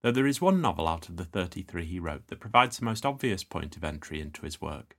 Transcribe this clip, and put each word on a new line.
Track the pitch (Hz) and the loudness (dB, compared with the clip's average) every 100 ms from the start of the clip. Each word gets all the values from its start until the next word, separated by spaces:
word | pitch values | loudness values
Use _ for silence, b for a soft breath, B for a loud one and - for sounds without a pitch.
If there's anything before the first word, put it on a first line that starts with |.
though | 120 | 4
there | 123 135 | 4 4
is | 139 | 6
one | 185 190 | 6 6
novel | 139 80 82 | 4 2 0
out | 82 - | 0 -4
of | 85 | -8
the | 82 | -4
thirty-three | 101 90 - 87 87 | -2 -2 -4 -6 -6
he | 82 90 | -4 -4
wrote | 82 76 - | -4 -6 -8
that | 80 | -12
provides | 107 123 123 - | 2 4 4 0
the | 113 | -4
most | 110 | 0
obvious | 139 135 127 95 | -2 0 -2 -2
point | - - 78 - | -4 -8 -8 -6
of | |
entry | 80 76 - 78 | -6 -6 -8 -8
into | 76 - | -8 -8
his | 80 - | -10 -8
work. | 76 73 - | -8 -8 -12